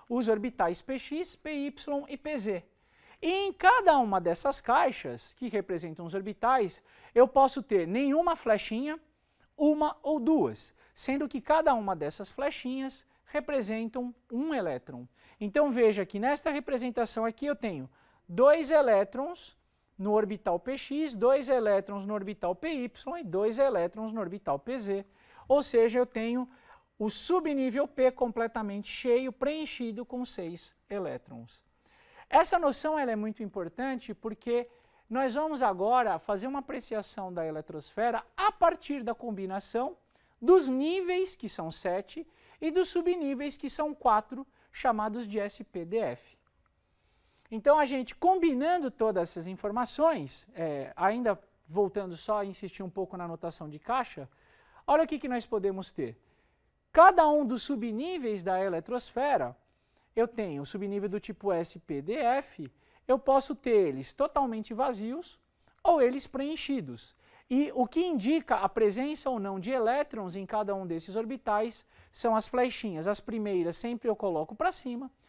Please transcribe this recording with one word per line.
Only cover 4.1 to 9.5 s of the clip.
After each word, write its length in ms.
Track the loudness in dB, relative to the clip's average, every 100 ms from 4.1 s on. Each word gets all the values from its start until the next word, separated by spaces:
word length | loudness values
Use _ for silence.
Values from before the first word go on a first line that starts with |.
| 2
dessas 400 | 0 0 -2 -2
caixas, 720 | 2 2 2 0 -8 -10 -14
que 160 | -12 -6
representam 560 | -4 -4 -6 -8 -10 -8
os 80 |
orbitais, 720 | -8 -8 -2 2 2 0 -6 _ _ 0 6
eu 120 | 6
posso 360 | 8 6 4
ter 240 | 0 0 2
nenhuma 480 | 0 2 2 2 0
flechinha, 640 | 2 0 0 -6 -6 -8 _ _ _ _ _